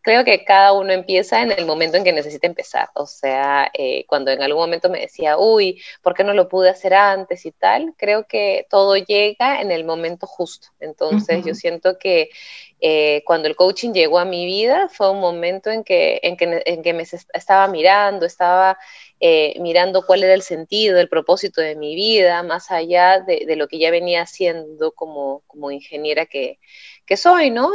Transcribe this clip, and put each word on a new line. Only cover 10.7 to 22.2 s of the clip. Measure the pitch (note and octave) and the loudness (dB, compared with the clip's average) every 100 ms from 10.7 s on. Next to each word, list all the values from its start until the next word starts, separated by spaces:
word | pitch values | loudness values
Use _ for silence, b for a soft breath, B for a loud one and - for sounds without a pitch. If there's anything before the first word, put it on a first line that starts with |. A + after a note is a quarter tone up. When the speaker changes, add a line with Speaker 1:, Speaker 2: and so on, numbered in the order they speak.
| _ | _
Speaker 1:
Entonces, | D#3 D3+ D#3 G#3 G#3 E3+ | -16 -6 -2 0 0 -4
Speaker 2:
Ujú. | E3+ | -4
Speaker 1:
yo | |
siento | D#3+ E3+ E3+ F#3 F#3 | -6 -6 -2 -2 -2
que, | G3 F3 D#3 B B B B _ D#3+ | 0 0 0 B B B B _ 0
eh, | D#3 D3+ D3 | 2 2 0
cuando | - E3+ D3+ | 0 0 0
el | D#3 | 0
coaching | F#3 F#3+ A#3+ | 0 0 -4
llegó | F#3+ D#3+ F3 | 0 2 2
a | F3+ | 0
mi | F3+ | -6
vida, | F3 G3 A3+ D4+ G4 | -6 -2 0 0 -2
fue | - - | -2 -2
un | G3 | 0
momento | F3+ E3+ E3+ F#3+ G#3+ | -4 -4 -6 -6 -6
en | A3 | -8
que, | G#3+ F3 D#3+ - | -2 0 0 0
en | - F3+ | -4 -4
que, | F3 E3+ - | -4 -2 -4
en | E3+ | -4
que | E3 | -4
me | E3+ D#3+ | -4 -8
se-, | F3 _ | -14 _
estaba | F3 - F#3+ G3 | -12 0 2 2
mirando, | F3+ E3+ G3+ G3+ G3 E3+ | 2 4 4 2 -2 -6
estaba, | - F3 F3+ F#3+ F#3+ B B B _ | 0 2 4 2 0 B B B _
eh, | E3+ D#3+ D3+ - | 2 4 2 -2
mirando | F3 E3+ F3+ F#3 | -2 0 2 0
cuál | F#3 F#3+ | 2 2
era | F#3+ | 4
el | F#3+ | 2
sentido, | F#3+ D#3+ D#3+ G#3 G#3+ F3+ | 2 -10 -6 -2 2 2
el | E3+ | 2
propósito | D#3+ D#3 F#3 F#3+ - | -2 0 0 0 -4
de | D#3+ D3+ | -6 -6
mi | D3+ | -8
vida, | E3 G#3+ A3 | -4 0 2